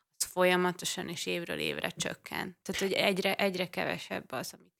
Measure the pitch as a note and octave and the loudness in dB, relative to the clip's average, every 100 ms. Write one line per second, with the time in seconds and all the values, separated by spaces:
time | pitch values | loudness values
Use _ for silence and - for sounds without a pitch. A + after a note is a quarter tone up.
0 | _ - - - F3+ F3+ F3+ F3 F3 - | _ -6 -4 4 6 6 4 2 -2 -4
1 | - E3+ - F3 E3+ D2+ D#2 C#2+ - - | -6 -6 -2 -2 -2 -2 -2 0 -4 -2
2 | - - - - - F3+ - F#3+ G3 - | -6 -6 -6 -4 -6 -8 -6 -2 0 2
3 | G3+ F#3+ G3 G3 G3+ F3+ F3 - F3+ F3 | 2 4 0 2 0 0 -4 -2 -2 -2
4 | - F#3+ - - - - F3 | -4 -8 -6 -8 -8 -12 -20